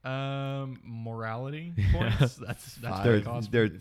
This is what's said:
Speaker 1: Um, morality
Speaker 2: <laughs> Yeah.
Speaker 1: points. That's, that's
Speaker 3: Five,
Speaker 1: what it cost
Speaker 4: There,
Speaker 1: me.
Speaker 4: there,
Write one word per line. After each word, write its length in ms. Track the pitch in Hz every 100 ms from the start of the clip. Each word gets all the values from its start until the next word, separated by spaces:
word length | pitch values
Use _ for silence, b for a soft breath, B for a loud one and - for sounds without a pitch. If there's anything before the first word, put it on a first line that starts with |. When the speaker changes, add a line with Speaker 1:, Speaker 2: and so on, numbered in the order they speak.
| 127
Speaker 1:
Um, 680 | 135 139 139 139 139 135 127 -
morality 880 | 113 113 113 110 113 131 147 170
Speaker 2:
<laughs> 40 | 170
Yeah. 140 | 98
Speaker 1:
points. 440 | - 113 113 131 -
That's, 400 | 117 - - -
that's 20 |
Speaker 3:
Five, 280 | 117 95 107
Speaker 1:
what 100 | 110
it 100 | 101
cost 260 | 120 107
Speaker 4:
There, 120 | 117 110
Speaker 1:
me. 40 |
Speaker 4:
there, 80 | 87